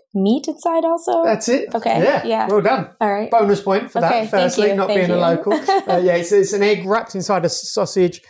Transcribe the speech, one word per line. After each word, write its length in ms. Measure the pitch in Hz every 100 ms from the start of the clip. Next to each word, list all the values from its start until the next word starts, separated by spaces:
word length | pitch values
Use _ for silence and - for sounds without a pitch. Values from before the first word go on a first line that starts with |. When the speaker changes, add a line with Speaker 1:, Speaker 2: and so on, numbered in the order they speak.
| -
Speaker 1:
meat 320 | 196 190 254 -
inside 380 | 302 339 330
also. 400 | 330 339 349 339
Speaker 2:
That's 240 | 330 220 233
it. 260 | 254 -
Speaker 1:
Okay, 260 | 226 226 226
Speaker 2:
Yeah. 240 | 247 285
Speaker 1:
yeah. 220 | 226 220 220
Speaker 2:
Well 140 | 208
done. 300 | 190 254 - -
Speaker 1:
All 120 | 214
right. 160 | 202 220
Speaker 2:
Bonus 320 | 233 202 196
point 300 | 196 190 247
for 80 | -
Speaker 1:
Okay, 100 | 170
Speaker 2:
that, 220 | 233 220
Speaker 1:
thank 0 |
Speaker 2:
firstly, 380 | 202 180 - 208
Speaker 1:
you, 60 | 196
Speaker 2:
not 100 | 190
Speaker 1:
thank 140 | 202
Speaker 2:
being 100 | 180
a 40 |
Speaker 1:
you. 60 | 175
Speaker 2:
local. 320 | 170 165 -
Speaker 1:
<laughs> 160 | 302 - 392 -
Speaker 2:
Uh, 80 | 175
yeah, 100 | 180
it's, 160 | 175 170
it's 220 | 202 185
an 100 | 208
egg 220 | 202 202 185
wrapped 300 | 220 - 190
inside 260 | 175 190
a 40 | 165
s-, 260 | - -
sausage, 480 | - 185 190 180 - -